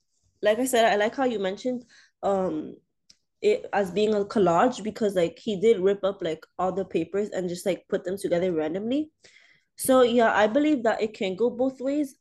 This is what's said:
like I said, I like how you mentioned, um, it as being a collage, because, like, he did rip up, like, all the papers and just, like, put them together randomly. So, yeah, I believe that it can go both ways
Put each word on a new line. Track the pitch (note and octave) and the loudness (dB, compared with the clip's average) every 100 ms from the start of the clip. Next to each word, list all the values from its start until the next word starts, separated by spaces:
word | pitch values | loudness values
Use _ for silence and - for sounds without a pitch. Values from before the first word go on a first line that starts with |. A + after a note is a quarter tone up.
| _ _ _ - | _ _ _ -2
like | G#3 A3 | 0 2
I | C4 | 2
said, | A#3 A3+ | 2 4
I | G3+ | 4
like | G#3+ C#4 | 0 0
how | |
you | B3+ G#3+ | -2 0
mentioned, | F#3 G#3 B3+ B3 - _ _ - | -4 -4 -6 -6 -10 _ _ -6
um, | F#3+ G3 F#3 D#3 C3 - _ _ _ _ _ - | -2 0 0 -4 -8 -14 _ _ _ _ _ -2
it | G#3 G#3 - | 0 0 -2
as | G3+ F#3+ | -2 -2
being | F#3 G#3+ | 0 0
a | G#3 G3+ | 0 0
collage, | A3+ F3 E3+ B3 B3+ | 2 4 4 2 0
because, | G#3+ - G#3 | -8 -4 -2
like, | F#3 E3+ - | 0 -2 -4
he | A#3 F#3+ | -6 0
did | A3 G3+ | 2 4
rip | F#3+ G3+ | 2 0
up, | G3 G3 | -2 -4
like, | E3+ D#3 - - | -6 -6 -10 -4
all | F#3 | -4
the | F3+ | -4
papers | F#3+ F#3 E3 G3 G#3 | -4 -4 -4 -4 -4
and | - F3 | -6 -6
just, | F3 | -4
like, | G3+ E3+ - | -4 -4 -4
put | F#3+ | -6
them | F3 G3 | -4 -6
together | E3+ F3 F#3 | -2 0 0
randomly. | D#3+ D#3 F#3 A3 C#4+ D#4 _ - _ _ _ _ - | -2 -4 -4 -4 -4 -4 _ -20 _ _ _ _ -6
So, | - C4 | 2 4
yeah, | A3+ A#3+ A3+ | 6 4 4
I | - G#3+ | 4 2
believe | B3+ D4+ C#4+ | 4 2 2
that | A3 - | 0 0
it | A3 | -2
can | - G3 F#3 | -4 -4 -2
go | A#3+ | -2
both | A3+ C4 C4 | 0 -4 -2
ways | C4 D4 C#4 - | -4 -2 -4 -8